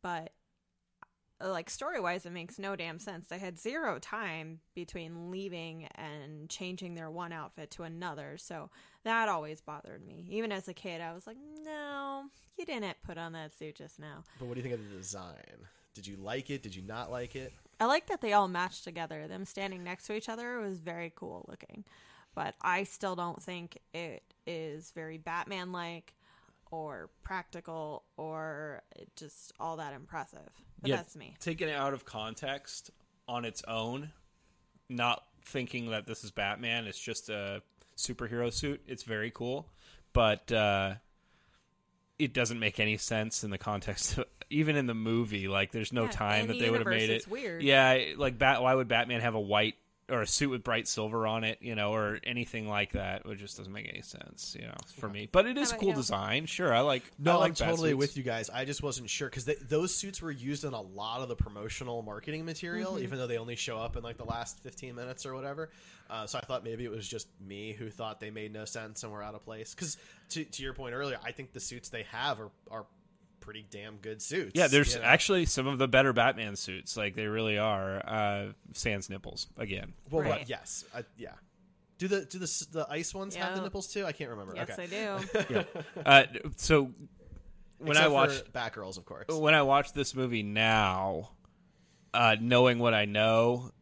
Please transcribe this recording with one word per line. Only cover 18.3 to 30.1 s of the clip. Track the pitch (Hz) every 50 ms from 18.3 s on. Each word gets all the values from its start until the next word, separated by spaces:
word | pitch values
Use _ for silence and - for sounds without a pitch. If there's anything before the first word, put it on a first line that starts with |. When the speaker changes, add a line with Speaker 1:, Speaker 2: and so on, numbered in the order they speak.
| 202
Speaker 1:
all | 208 202 185
matched | 180 175 180 185 - - -
together. | - 165 170 165 156 156 151 151 156
Them | 180 185 196
standing | 190 - - 196 196 190 180 175
next | 175 180 185 - -
to | 214
each | 214 220 -
other | 226 226 240 240 247 247
was | 220 202 190 180
very | 160 170 170 170 170 165 160
cool | - - - - 87 - -
looking. | - - - - - - 208 _ - - - - - - - _ _
But | - - - - _
I | - - 180 185 196
still | 190 - - - 196 185
don't | 175 175 175 - - -
think | - 180 175 170 170 - - _ _ _
it | 165 170 160 120 - _ _ _ _ _
is | - 170 165 160 160 143 156 165 - -
very | 170 160 160 160 160
Batman-like | 156 165 165 170 160 - 202 190 180 185 180 180 175 170 170 165 - - _ _ _ _ _ _ _ _ _ _ _ -
or | - 160 156 151 139 101 80 - _ _ _
practical, | - 190 185 175 _ - 170 170 - 165 160 156 151 151 - _ _ _
or | - 156 160 156 160 156 156 156 143 156 151 143 - - _ -
it | - - - _
just | - 165 143 - - - - - _
all | - 165 165 160
that | 160 143 139
impressive. | 131 147 -